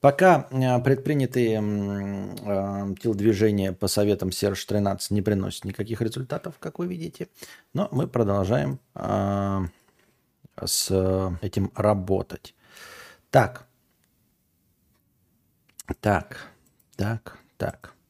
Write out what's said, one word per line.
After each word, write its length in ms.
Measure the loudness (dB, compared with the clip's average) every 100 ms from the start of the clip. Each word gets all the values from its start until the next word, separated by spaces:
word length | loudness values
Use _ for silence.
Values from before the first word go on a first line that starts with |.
Пока, 480 | 6 6 6 6 2
а, 280 | 0 2 2
предпринятые, 720 | 4 2 2 0 0 2 2
м, 840 | 2 0 -2 -2 -4 -4 -6 -8 -10 -4
а, 480 | -2 -2 -4 -6
телодвижения 800 | -4 -2 2 2 4 4 4 0
по 160 | -2 -2
советам 440 | 2 2 2 0
Серж 320 | 0 -2 -2
тринадцать 460 | -2 0 0 -2 -2
не 120 | 0
приносят 420 | 2 0 -2 -6
никаких 360 | -10 -8 -8 -4
результатов, 540 | -4 -4 -8 -8 -8 -12
как 180 | -14 -8
вы 80 | -8
видите. 420 | -8 -10 -10 -14 _ -20 -20 _
Но 160 | -4 -2
мы 160 | -2 0
продолжаем, 720 | 2 2 2 2 0 0 -4 _
а, 680 | -10 -2 0 0 0 0 -2 -4 -8 _ _ _ _ _ _ -20 -10
с 760 | -4 -2 0 2 2 0 -2 -4
этим 300 | -4 -2 -2
работать. 800 | 2 2 2 0 -2 -2 -12 -16 _ _ -20 -20 -20 -20 -20 _
Так. 360 | 4 4 -2 -20 _ _ _ _ _ _ _ _ _ _ _ _ _ _ _ _ _ _ _ _ _ -10 -4
Так, 480 | 0 0 -2 -16 -18 _ _ _ _ -6
так, 420 | -4 -4 -10 -20 _ _
так. 380 | -8 -8 -20 _ _